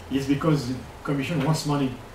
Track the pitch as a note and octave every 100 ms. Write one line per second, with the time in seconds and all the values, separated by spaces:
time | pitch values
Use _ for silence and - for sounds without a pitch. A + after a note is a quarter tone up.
0 | - C3+ C3+ C#3+ E3 D3 B2 B2 - -
1 | - C#3+ C3+ E3 D3+ D#3 D3 C#3+ C3+ A2+
2 | -